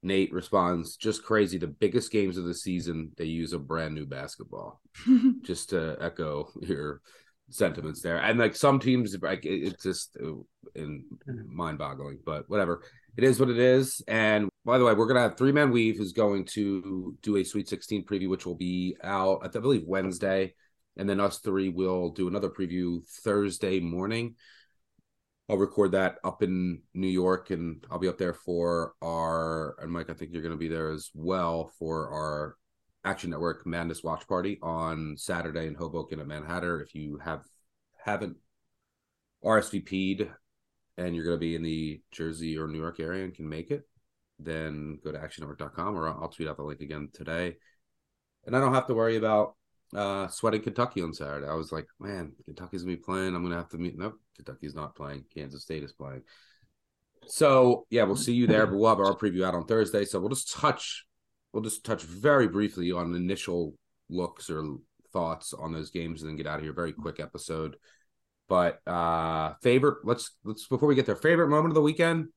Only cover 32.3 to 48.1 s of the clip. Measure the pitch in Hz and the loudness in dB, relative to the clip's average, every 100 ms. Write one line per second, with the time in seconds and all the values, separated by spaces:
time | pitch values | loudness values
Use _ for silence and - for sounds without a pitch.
32.3 | 76 76 - _ _ _ _ 98 95 87 | -4 -6 -10 _ _ _ _ -4 -4 -6
33.3 | 76 85 80 - 85 85 80 82 80 - | -2 -2 -4 -4 -4 -4 -6 -6 -6 -2
34.3 | 92 95 101 82 82 82 80 78 73 - | -2 -2 -4 -4 -4 -4 -4 -6 -8 -6
35.3 | 87 85 78 80 76 82 80 73 78 71 | -4 -4 -4 -6 -6 -6 -6 -8 -10 -8
36.3 | 76 76 87 87 82 73 76 76 73 82 | -10 -6 -4 -2 -4 -6 -10 -8 -8 -8
37.3 | 76 - _ _ _ _ _ - 101 98 | -8 -10 _ _ _ _ _ -6 -4 -6
38.3 | - _ _ _ _ _ _ _ _ _ | -10 _ _ _ _ _ _ _ _ _
39.3 | _ 92 110 - 98 - 95 95 95 104 | _ 2 2 2 -6 -4 -2 0 0 -4
40.3 | - _ _ _ _ _ - 90 85 82 | -8 _ _ _ _ _ -8 -4 -2 -2
41.3 | 85 82 82 82 80 78 76 _ - 82 | -2 -2 -2 -4 -4 -6 -8 _ -8 -8
42.3 | 80 82 78 78 78 80 85 80 92 92 | -6 -6 -6 -6 -6 -8 -6 -6 -6 -8
43.3 | 87 78 78 - 143 - _ _ _ _ | -10 -10 -8 -6 -8 -8 _ _ _ _
44.3 | _ 76 80 80 76 76 73 78 73 76 | _ -8 -6 -6 -8 -10 -10 -10 -10 -12
45.3 | - 73 73 76 - 92 98 80 78 82 | -12 -14 -12 -12 -6 -6 -2 -4 -4 -10
46.3 | - 80 76 73 71 73 76 71 - - | -8 -8 -6 -10 -10 -10 -10 -10 -12 -6
47.3 | 80 87 82 _ _ _ _ _ | -4 -4 -6 _ _ _ _ _